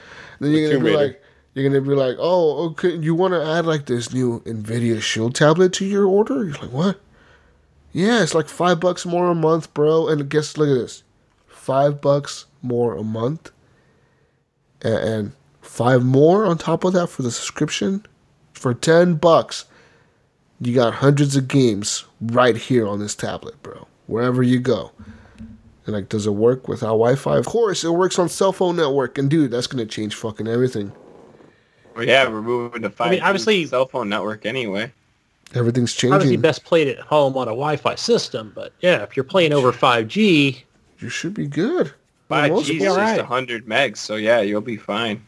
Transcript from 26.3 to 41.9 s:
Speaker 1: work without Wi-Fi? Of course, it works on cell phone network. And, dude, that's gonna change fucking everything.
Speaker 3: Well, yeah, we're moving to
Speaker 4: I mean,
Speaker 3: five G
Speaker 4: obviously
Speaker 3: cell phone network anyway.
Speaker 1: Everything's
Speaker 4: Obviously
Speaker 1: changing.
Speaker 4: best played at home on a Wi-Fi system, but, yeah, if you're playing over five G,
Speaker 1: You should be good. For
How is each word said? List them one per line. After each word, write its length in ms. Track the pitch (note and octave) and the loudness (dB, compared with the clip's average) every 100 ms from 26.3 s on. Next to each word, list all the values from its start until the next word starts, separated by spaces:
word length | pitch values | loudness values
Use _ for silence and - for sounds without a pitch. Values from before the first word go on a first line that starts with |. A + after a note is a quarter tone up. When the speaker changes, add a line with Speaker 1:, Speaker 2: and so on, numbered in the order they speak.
Speaker 1:
work 360 | G2+ A2+ C3 - | 0 0 0 -4
without 220 | - G#2+ A2 | -6 -2 0
Wi-Fi? 400 | A#2 C#3 C#3+ C#3+ | 2 0 0 -2
Of 80 | B2 | -2
course, 380 | A3+ A3 E3 | -2 -2 -2
it 60 | E3 | -2
works 300 | E3+ F#3 F#3+ | 0 0 0
on 100 | E3+ | -2
cell 220 | - G3 | 0 -2
phone 220 | F#3 F3+ E3+ | 0 -2 0
network. 420 | D3 C#3 B2 - | 0 0 -2 -2
And, 120 | C#3 | 0
dude, 220 | E3 C3+ | 2 0
that's 160 | A#2+ B2 | -2 -4
gonna 180 | C3 A2 | -6 -8
change 280 | - G#2+ - | -8 -8 -8
fucking 320 | A2+ G#2+ A2 | -10 -8 -4
everything. 440 | A#2 B2+ A2+ G2+ - - - - - - _ _ _ _ A#2 | 0 0 -2 -10 -12 -20 -20 -20 -20 -20 _ _ _ _ -6
Speaker 3:
Well, 100 | B2 | 2
yeah, 220 | C3+ B2+ | 4 4
we're 140 | G#2+ | -2
moving 400 | A2+ B2 A#2+ A#2 | -4 -4 -4 -6
to 40 | G#2+ | -8
Speaker 4:
I 20 | |
mean, 20 | |
Speaker 3:
five 200 | - A#2+ | -4 -2
G 60 | F#3 | 0
Speaker 4:
obviously 440 | F3+ G3 A3 G3+ C#3+ | 0 0 0 0 0
Speaker 3:
cell 200 | B2 C3 | -2 -2
phone 220 | C3 G#2 | -4 -4
network 360 | G#2 G2+ G#2+ G#2+ | -4 -4 -6 -6
anyway. 460 | C3 A2+ F#2+ A#2+ _ _ _ _ _ - B2 | -6 -6 -6 -8 _ _ _ _ _ -10 -2
Speaker 1:
Everything's 360 | A#2 B2 A#2+ - | 0 0 -2 0
Speaker 4:
Obviously 160 | B2 - C3+ | 2 4 4
Speaker 1:
changing. 140 | A#2+ | 2
Speaker 4:
best 220 | D#3+ - | 2 0
played 240 | - E3 C#3+ | 0 0 0
at 120 | - | -4
home 360 | - D3+ C3+ C3 | 0 2 2 0
on 100 | A#2 | -4
a 40 | |
Wi-Fi 440 | A2+ D3 D3 - - | -4 -4 -2 -4 -4
system, 560 | - A3+ - A#2 G#2+ G2+ | 0 0 -2 -10 -12 -14
but, 180 | G2 - | -16 -4
yeah, 200 | F3+ C#3+ | 0 0
if 120 | G#2 - | -2 -6
you're 60 | |
playing 300 | C3 F#3 D#3+ | -2 0 2
over 180 | D3 B2 | 4 2
five 360 | A#2 C#3 A#2 A2 | 4 2 2 0
G, 560 | G3+ G#3+ D#3 C#3 B2+ _ _ _ - | 2 4 4 2 -2 _ _ _ -16
Speaker 1:
You 100 | A#2 | -12
should 240 | - E3 | -8 -8
be 140 | G#3+ D3 | -6 -6
good. 400 | C#3+ A3 F4+ | -4 -2 -2
For 60 | E3 | -4